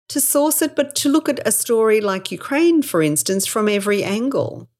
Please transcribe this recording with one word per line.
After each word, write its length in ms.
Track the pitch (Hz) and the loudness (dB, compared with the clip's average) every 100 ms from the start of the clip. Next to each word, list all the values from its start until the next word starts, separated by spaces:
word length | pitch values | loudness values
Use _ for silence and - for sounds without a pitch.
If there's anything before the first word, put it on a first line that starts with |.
| _ | _
to 120 | 294 | -4
source 400 | - 285 302 302 | 0 2 2 0
it, 140 | - | -2
but 200 | - 285 - | -2 -4 -2
to 120 | 285 | 0
look 200 | 302 302 | 2 0
at 180 | 262 220 | -2 -2
a 60 | |
story 480 | - - 226 220 214 | -2 0 2 4 2
like 320 | 208 190 190 | 0 -4 -6
Ukraine, 500 | - - 277 339 330 | -12 -4 2 4 4
for 180 | 277 170 | 2 0
instance, 460 | 156 156 - 190 - | 2 0 0 -2 -2
from 220 | 226 214 | 0 0
every 340 | 202 196 202 | 0 0 0
angle. 640 | 180 208 262 196 - - - | 0 -2 -2 -2 -4 -8 -18